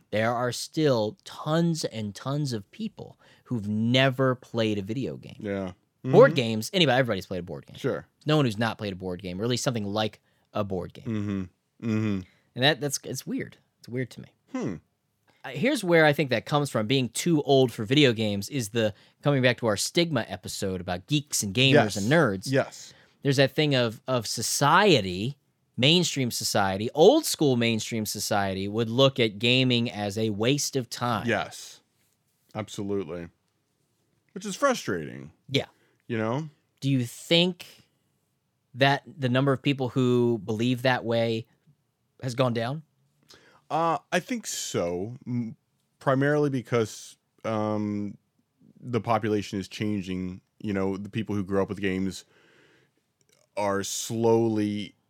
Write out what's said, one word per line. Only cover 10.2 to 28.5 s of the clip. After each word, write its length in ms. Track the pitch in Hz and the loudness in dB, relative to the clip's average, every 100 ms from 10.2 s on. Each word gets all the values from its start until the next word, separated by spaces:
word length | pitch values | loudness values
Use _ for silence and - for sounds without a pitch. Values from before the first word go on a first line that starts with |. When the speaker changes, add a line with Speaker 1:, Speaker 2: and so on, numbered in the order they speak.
| _ _ _ | _ _ _
Speaker 1:
a 120 | 107 | -6
board 280 | 98 95 85 | -4 -6 -8
game. 120 | - 120 | -10 -8
Speaker 2:
Mm-hmm. 800 | 107 104 98 92 _ _ _ 113 | -6 -4 -6 -8 _ _ _ -2
Mm-hmm. 320 | 110 110 98 90 _ _ 120 | -2 0 -4 -6 _ _ -2
Speaker 1:
And 80 | |
that, 160 | 135 156 | 0 0
that's, 180 | 143 - | -4 -6
it's 220 | - 127 - | -8 -12 -8
weird. 320 | 254 - - _ _ | -10 -10 -16 _ _
It's 80 | - | -10
weird 220 | 123 127 | -8 -8
to 80 | - | -12
me. 60 | - _ _ | -20 _ _
Speaker 2:
Hmm. 220 | 262 165 78 _ _ _ _ _ _ | -8 -6 -8 _ _ _ _ _ _
Speaker 1:
Uh, 40 | 135 | -12
here's 340 | 131 226 294 | -2 0 0
where 200 | 185 170 151 | 4 6 6
I 60 | |
think 180 | 143 143 | 4 0
that 160 | 117 - | -2 0
comes 240 | 147 143 | -2 0
from, 160 | 117 107 | -2 0
being 240 | 135 123 | 0 0
too 320 | - 175 156 | -2 2 2
old 280 | 139 135 127 | 6 6 6
for 140 | - | 0
video 280 | 107 139 139 | 0 4 4
games, 360 | 110 107 101 98 | 4 -2 -2 -4
is 220 | 143 104 | -6 -2
the, 240 | 117 107 - _ _ | 0 -2 -4 _ _
coming 200 | 147 143 | 0 2
back 160 | 127 120 | 2 2
to 80 | 117 | 0
our 100 | 101 | 0
stigma 480 | - 170 170 131 - | 0 0 0 0 -4
episode 520 | 92 101 - 101 92 | -10 -10 -6 -4 -4
about 260 | 87 90 - | -6 -8 -2
geeks 360 | 147 - - | -2 -2 -4
and 100 | 104 | -2
gamers 180 | 98 131 | 2 6
Speaker 2:
Yes. 240 | 143 110 101 | 6 4 0
Speaker 1:
and 120 | 101 | 2
nerds. 400 | 165 131 95 131 | 4 4 0 0
Speaker 2:
Yes. 440 | 131 110 - - - _ _ | 0 -2 -10 -20 -20 _ _
Speaker 1:
There's 140 | 139 139 | 0 2
that 160 | 135 - | 2 2
thing 180 | 151 | 2
of, 260 | 131 120 110 - | 2 0 -2 -4
of 200 | 127 107 | -2 -2
society, 1080 | - 107 - 143 175 208 135 95 90 117 - _ _ _ - | -4 -4 2 4 6 6 4 2 -4 -4 -8 _ _ _ 2
mainstream 540 | 135 175 170 139 123 | 4 4 2 -2 -4
society, 580 | - 110 110 98 98 117 | -4 -2 2 2 0 -2
old 320 | 143 180 311 - | 8 8 8 2
school 300 | - 147 120 | 0 2 4
mainstream 500 | 117 110 - 113 107 | 2 0 -2 -4 -4
society 640 | 110 - 104 98 | -6 -2 0 0